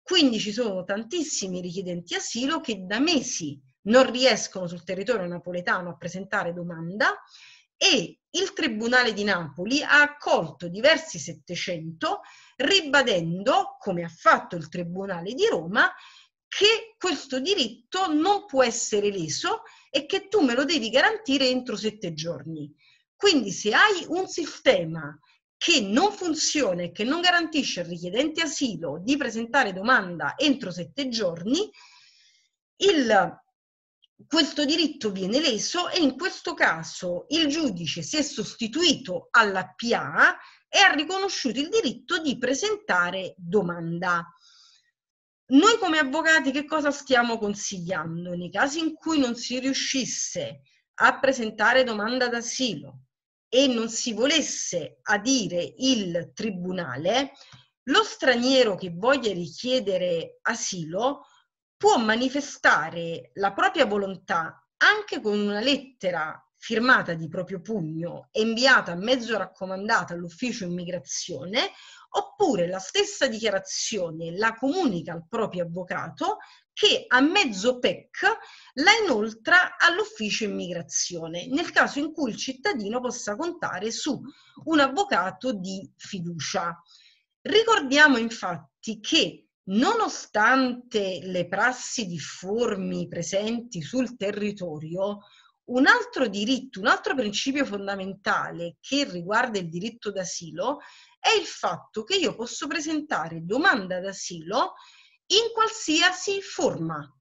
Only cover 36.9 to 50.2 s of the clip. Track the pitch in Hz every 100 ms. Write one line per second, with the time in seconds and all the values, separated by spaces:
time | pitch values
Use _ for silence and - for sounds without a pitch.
36.9 | - 180 175 - 302 302 302 285 175 160
37.9 | - 160 302 277 - 190 - 220 277 349
38.9 | 160 - 175 - 240 208 190 - - 233
39.9 | 196 139 175 302 359 - _ _ 330 381
40.9 | 294 302 381 392 - 262 220 311 453 320
41.9 | - - 349 320 - 247 269 415 415 -
42.9 | 185 175 190 185 - 170 202 175 170 165
43.9 | 170 185 170 170 _ _ _ _ _ _
44.9 | _ _ _ _ _ _ 262 403 453 370
45.9 | 311 277 302 320 320 269 262 294 311 285
46.9 | 277 - 247 240 220 208 202 - 190 170
47.9 | 185 165 170 180 175 175 190 277 311 320
48.9 | 320 320 311 247 240 - 254 262 262 -
49.9 | 269 226 -